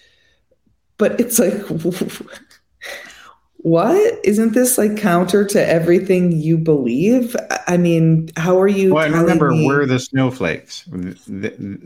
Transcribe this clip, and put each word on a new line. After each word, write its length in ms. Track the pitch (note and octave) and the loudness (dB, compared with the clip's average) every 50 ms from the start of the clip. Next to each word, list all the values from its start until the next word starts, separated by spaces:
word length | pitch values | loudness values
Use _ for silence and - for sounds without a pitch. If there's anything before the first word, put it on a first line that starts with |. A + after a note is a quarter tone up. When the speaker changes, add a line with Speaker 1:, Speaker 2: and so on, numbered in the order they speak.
| _ _ _ _ _ _ _ _ _ _ _ _ _ _ _ _ _ _ _ - | _ _ _ _ _ _ _ _ _ _ _ _ _ _ _ _ _ _ _ -2
Speaker 1:
but 220 | G#3+ G3+ - - | -2 0 0 0
it's 180 | A#3+ - - - | -2 -2 0 0
like, 160 | G#3+ F3+ - | 0 0 -2
<laughs> 840 | - - - D#3+ E3 D#3+ E3+ F3+ - - - - - - - - - - _ _ _ _ _ _ _ - - - - - - - - - - - _ _ _ _ - | -4 -6 -8 -8 -6 -4 -4 -4 -4 -6 -8 -8 -12 -16 -18 -20 -20 -20 _ _ _ _ _ _ _ -16 -16 -16 -16 -18 -20 -20 -20 -20 -20 -20 _ _ _ _ -8
what? 640 | - E3 E3 E3 F3+ A#3 E4+ G4 G#4+ A#4 - - - | -2 0 2 2 2 2 2 2 2 2 0 0 -2
Isn't 300 | - G#3+ G#3 A3+ A#3 A3 | 0 0 2 2 2 2
this, 240 | B3+ B3+ B3 - - | 2 2 2 2 0
like, 180 | G#3 G#3+ G#3+ | 0 0 -2
counter 480 | G#3 - G3 E3+ F3 F3+ F3+ - G3+ G#3 | -2 0 0 2 2 2 2 2 0 0
to 220 | G3 - G3+ - - | 2 0 0 0 2
everything 640 | D#3+ E3+ E3 F3 F3 G3 F#3 F#3 F#3 F3+ F3+ F3 | 2 0 2 2 2 2 2 2 0 2 2 2
you 240 | E3+ D#3+ D3 D#3 E3 E3 | 0 0 0 0 0 0
believe? 800 | D#3+ D#3+ D#3 C#3+ B2+ A#2 A#2 C3 F3 G#3 B3 C4 B3 A#3 - - - - | 2 2 0 0 0 -2 -2 0 2 2 2 2 0 -2 -4 -8 -6 -6
I, 100 | - - - - | -8 -6 -4 -2
I 80 | F3+ F3 | 0 2
mean, 520 | F3 E3+ E3 E3 D#3+ D#3+ D#3+ D#3+ D#3+ D#3+ - E3 | 2 2 2 2 4 4 2 2 0 -4 -6 -4
how 220 | D#3+ F3+ F#3 F#3 | 0 2 2 4
are 80 | F#3+ G3+ | 4 2
you 260 | G3+ G3 G3 F#3+ F#3 | 2 2 2 2 2
Speaker 2:
Well, 100 | D3+ D#3+ | 2 2
and 80 | D3+ D#3 | 0 2
Speaker 1:
telling 120 | E3 E3 | 2 2
Speaker 2:
remember, 240 | E3+ E3+ D#3+ D3+ C#3 | 2 2 2 2 2
Speaker 1:
me 140 | - D#3+ D#3 | 2 2 2
Speaker 2:
we're 200 | C3+ C#3 C#3+ D3 C3 | 2 2 2 0 0
the 120 | B2+ B2+ | 0 -2
snowflakes. 840 | - - - C3 C3 B2+ B2 - G2 E2 D#2+ E2 - - - - - | -2 -2 -2 0 0 0 -2 -2 -4 -4 -4 -6 -8 -14 -20 -20 -18
The, 240 | - - F#2 F2+ F#2 F#2+ - _ - | -14 -12 -10 -10 -10 -12 -14 _ -16
the, 520 | G#2+ G2 G2+ G#2+ - - A2+ G2+ G2+ A2 - | -12 -10 -10 -10 -10 -10 -12 -12 -12 -14 -14